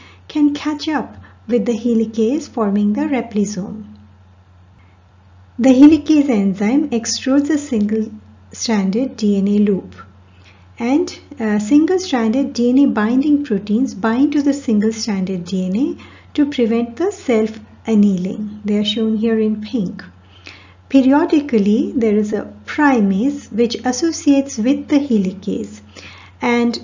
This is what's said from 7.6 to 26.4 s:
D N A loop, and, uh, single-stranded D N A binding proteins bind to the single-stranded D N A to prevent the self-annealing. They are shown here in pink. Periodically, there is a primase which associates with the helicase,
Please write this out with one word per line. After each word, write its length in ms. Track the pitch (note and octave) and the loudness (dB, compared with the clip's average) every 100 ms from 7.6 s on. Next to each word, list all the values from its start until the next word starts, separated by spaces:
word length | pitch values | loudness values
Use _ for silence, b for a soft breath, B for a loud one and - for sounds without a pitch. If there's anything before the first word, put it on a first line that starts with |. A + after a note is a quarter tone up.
| - A3 G#3 A3 G#3+ - - - - - - G#3 F#3+ G#3+ C4+ - | -2 -2 0 -2 -4 -10 -20 -20 -20 -8 -2 0 0 0 -4 -2
D 220 | G#3 G3 | 0 2
N 100 | G3 | 2
A 100 | G#3 | 2
loop, 340 | G#3 F3+ - - - - b b b b b - | 2 0 -4 -16 -20 -20 b b b b b -6
and, 400 | A#3 D4 F4+ - - - | 0 0 -2 -8 -16 -6
uh, 220 | G#3+ G#3 | -2 -2
single-stranded 920 | G#3 D4 D#4+ F#4 - B3 A3 C4 C4+ | 2 2 4 0 -2 -2 0 0 -2
D 180 | - A#3+ | 0 2
N 80 | C4+ | 4
A 80 | C4 | 4
binding 580 | G#3+ G#3+ C4 D4+ C#4+ | 2 0 2 2 0
proteins 500 | - G3 G3+ G#3+ C4+ | 0 -4 0 -2 -2
bind 380 | F#3 A3 A#3+ D4 | -2 -2 2 2
to 100 | D4+ | 2
the 100 | C#4 | 0
single-stranded 920 | C4+ - G#3 G#3+ A3 A#3 F#3+ F#3 F#3 | -2 0 0 0 -2 -4 -4 -4 -6
D 200 | E3+ F#3 F#3 | -4 -4 -2
N 100 | G3+ | -2
A 200 | D#4+ B B B B | -2 B B B B
to 160 | - C#4+ | -2 0
prevent 460 | C4 A3 A#3 A#3 - | 0 0 0 -2 -4
the 160 | F#4 | -4
self-annealing. 1500 | - - A3 G#3+ - - - - G#3+ G3+ F3+ F#3 G#3+ G#3 - | -4 -2 0 0 -6 -18 -12 0 2 4 2 -4 -6 -10 -8
They 140 | G#3 G#3 | -4 -2
are 60 | |
shown 320 | G#3 A#3 A3 A3 | -2 -2 -2 0
here 220 | A3+ A3 | 0 0
in 240 | G#3+ G#3 | 0 -2
pink. 420 | - B3 F3 - - - B B B B B B - | -4 -4 -4 -8 -18 -20 B B B B B B 0
Periodically, 1040 | C4+ C4 C#4+ E4+ D#4 C#4+ A3 G3+ A3+ D#4+ C#4+ | 2 4 4 2 0 2 2 2 2 0 -2
there 200 | A3 G#3 | 0 0
is 160 | G#3 | 0
a 200 | G#3 - - | -4 -8 -14
primase 840 | - - D4 B3 G3 F#3+ C4+ C#4+ - | -8 0 2 4 2 2 -2 -4 -6
which 240 | G#3 A#3 - | -2 0 -2
associates 720 | B3+ B3+ E4 D#4+ D4 C#4 C#4 - | -4 -2 -2 0 2 2 0 -2
with 300 | A#3 C#4+ - | -2 -2 0
the 140 | C#4+ | 0
helicase, 800 | C4 G#3+ F#3 - G3 A3 G#3 - B B B B B - | 2 0 0 -4 -6 -6 -8 -14 B B B B B -6